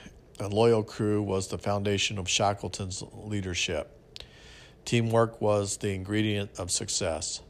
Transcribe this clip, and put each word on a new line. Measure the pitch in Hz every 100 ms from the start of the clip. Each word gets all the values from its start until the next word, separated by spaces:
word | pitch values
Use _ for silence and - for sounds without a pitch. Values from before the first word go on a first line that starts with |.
| - - - -
and | 101
loyal | 104 117 110
crew | 110 - 107 104
was | 98 98 95
the | 92
foundation | 101 101 101 101 - 101
of | 90
Shackleton's | - 101 101 - - 95 92 -
leadership. | - 107 107 92 85 - 78 - - - - - - - - - -
Teamwork | - 120 113 113 113 -
was | 107 104 101 -
the | 104
ingredient | 95 95 107 107 104 101 -
of | 90
success. | - 104 - 92 80 - -